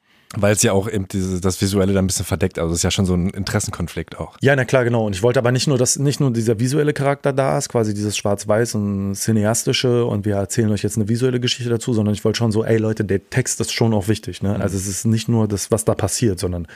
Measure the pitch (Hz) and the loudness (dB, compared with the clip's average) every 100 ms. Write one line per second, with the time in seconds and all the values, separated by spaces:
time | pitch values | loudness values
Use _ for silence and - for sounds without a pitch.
0 | _ _ - - 101 104 113 98 95 104 | _ _ -12 -2 0 2 2 2 0 -4
1 | 95 98 92 92 95 - 98 98 95 98 | -4 -4 -2 -2 -2 0 0 2 2 2
2 | 92 - 92 90 92 - 82 85 92 - | 0 -2 -4 -2 -2 -2 -2 0 0 0
3 | 92 90 90 98 95 107 - - 82 - | 2 2 0 -4 -4 -4 -4 -6 -8 -8
4 | 80 - 80 - 131 139 120 135 117 117 | -10 -10 -12 -2 2 2 4 2 2 2
5 | 110 92 110 131 123 127 156 131 127 - | 0 0 2 2 2 2 2 2 2 0
6 | 143 - 139 117 113 107 127 151 147 143 | 0 2 0 0 0 0 0 0 0 0
7 | 139 139 143 135 135 147 - 120 107 101 | 0 0 -2 0 0 0 0 0 0 0
8 | 104 101 104 101 104 107 120 107 101 98 | -2 -2 -2 -2 0 0 2 0 -2 -2
9 | 98 98 - 110 104 117 - 123 127 120 | -2 -4 0 2 2 0 0 0 2 2
10 | 120 107 101 101 98 - 107 101 104 110 | 2 0 0 0 -2 0 0 2 -2 -2
11 | 104 117 131 123 123 - 120 113 127 110 | 0 0 0 0 -2 -4 -2 -2 0 2
12 | 104 104 110 104 117 104 110 113 107 110 | 2 2 0 2 2 2 2 2 2 0
13 | 101 98 - 127 123 - 110 - 113 107 | 0 -2 -2 -2 -2 -2 -4 0 2 2
14 | 95 107 - 87 98 110 101 95 98 95 | 2 -2 -4 -6 -4 -2 -2 -2 -4 -4
15 | 113 110 117 117 107 101 - 110 - 101 | 0 0 2 0 2 -2 0 0 2 0
16 | 98 - 117 92 90 87 82 | 0 0 0 0 -2 -4 -8